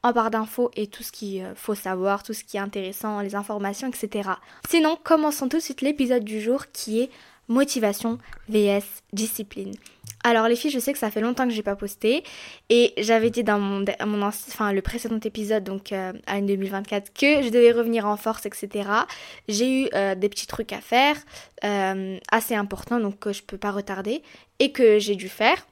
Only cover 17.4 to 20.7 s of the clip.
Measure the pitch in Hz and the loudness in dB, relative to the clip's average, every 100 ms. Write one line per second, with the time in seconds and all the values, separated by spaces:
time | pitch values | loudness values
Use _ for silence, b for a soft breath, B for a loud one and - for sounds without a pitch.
17.4 | 247 240 233 233 233 233 208 208 220 220 | 4 8 8 8 2 0 0 -2 -2 -4
18.4 | 208 - 202 208 196 214 285 B B B | -8 -10 -8 -6 0 0 0 B B B
19.4 | - 208 254 262 269 - 196 185 202 - | -4 0 2 2 0 0 0 0 -2 -2
20.4 | - - 180 | -8 -8 -8